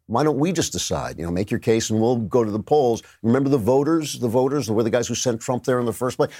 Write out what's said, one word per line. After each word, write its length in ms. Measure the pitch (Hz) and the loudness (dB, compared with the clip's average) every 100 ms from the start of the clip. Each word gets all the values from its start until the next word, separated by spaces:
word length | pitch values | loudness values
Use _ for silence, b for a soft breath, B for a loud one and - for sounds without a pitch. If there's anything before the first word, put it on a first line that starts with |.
| - | -4
why 160 | 117 | 0
don't 160 | 151 135 | 0 0
we 140 | 170 | 0
just 180 | 165 - | 0 -2
decide? 480 | 90 - 82 - - | -4 -4 -4 -6 -8
You 60 | |
know, 80 | 85 | -4
make 180 | 87 104 | -4 -2
your 100 | 113 | -2
case 300 | - 113 110 | 2 2 2
and 100 | 110 | 0
we'll 160 | 113 123 | 2 0
go 280 | 98 127 | 0 0
to 60 | 107 | 0
the 120 | 107 | -2
polls." 400 | - 151 123 110 B B | 0 2 2 0 B B
Remember 260 | 117 127 139 | 0 2 4
the 100 | 139 | 2
voters, 640 | 98 135 143 165 147 127 | 4 2 2 0 -2 -4
the 80 | 120 | -2
voters, 420 | 123 131 147 110 | 0 0 0 -2
were 140 | 107 | 0
the 60 | 110 | 2
guys 180 | 123 120 | 0 -2
who 80 | 117 | -4
sent 240 | 127 113 | -2 -4
Trump 240 | - 123 | -4 -4
there 160 | - 123 | 0 0
in 60 | 120 | 0
the 60 | |
first 240 | 98 123 - | -2 -4 -2
place? 140 | 110 | -4